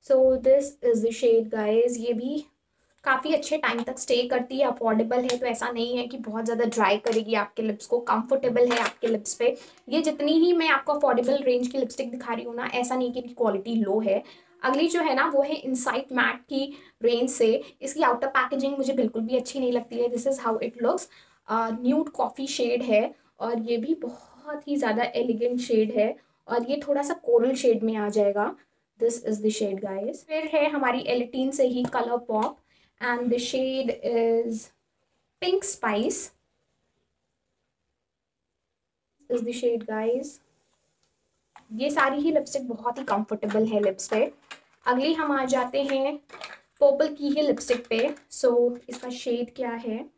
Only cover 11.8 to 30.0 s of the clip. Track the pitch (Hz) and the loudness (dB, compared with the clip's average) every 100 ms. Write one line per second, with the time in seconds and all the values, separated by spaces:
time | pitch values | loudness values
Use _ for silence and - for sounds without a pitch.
11.8 | 233 - 240 247 247 226 240 233 - 247 | -4 -4 -8 -6 -6 -6 -6 -6 -4 -4
12.8 | 247 254 247 247 247 - 226 196 208 226 | -2 0 -2 -4 -10 -2 0 0 -2 0
13.8 | 202 208 220 202 - - _ _ 254 277 | 2 0 2 0 -2 -20 _ _ -2 2
14.8 | 330 339 320 254 320 285 285 302 262 254 | 2 2 0 2 2 2 0 -2 -4 -4
15.8 | 262 240 269 254 233 233 _ 269 277 - | -2 -4 -4 -2 0 -2 _ -6 -6 -8
16.8 | - _ 233 233 254 - 226 262 - _ | -20 _ 0 2 -2 2 4 2 -2 _
17.8 | 269 302 277 247 269 269 247 277 277 277 | -10 0 2 2 0 0 0 -2 -2 -2
18.8 | 262 262 220 220 226 254 240 277 254 240 | -2 0 0 -2 -2 -2 -2 -4 0 -2
19.8 | 226 233 240 240 269 262 233 220 - 240 | -4 -2 -2 0 -2 -2 -2 -2 -4 -2
20.8 | 233 370 - - _ _ - 220 226 226 | 0 0 -4 -20 _ _ -6 -2 -2 -2
21.8 | 247 302 302 - - - 269 - 240 240 | 0 2 0 -2 -4 -4 -8 -2 0 0
22.8 | 247 214 247 - _ _ 226 233 220 233 | 2 2 2 -6 _ _ -4 -4 -2 -2
23.8 | 277 320 240 - - - 294 294 285 285 | 0 -2 -4 -12 -20 -20 -12 -12 -4 -2
24.8 | 240 214 240 - 247 220 240 247 - 220 | 0 0 0 -2 -2 0 0 -2 0 2
25.8 | 220 214 220 - _ _ - 240 240 294 | 2 2 0 0 _ _ -4 -4 -2 -4
26.8 | 285 285 285 330 - 233 240 262 254 220 | 0 -2 0 -4 4 4 4 2 2 4
27.8 | 220 220 208 208 202 202 226 370 _ _ | 2 -2 -2 2 2 2 -2 -4 _ _
28.8 | _ _ 226 233 - 214 214 214 208 196 | _ _ -2 0 -4 0 0 0 -2 -4
29.8 | 202 196 | -6 -6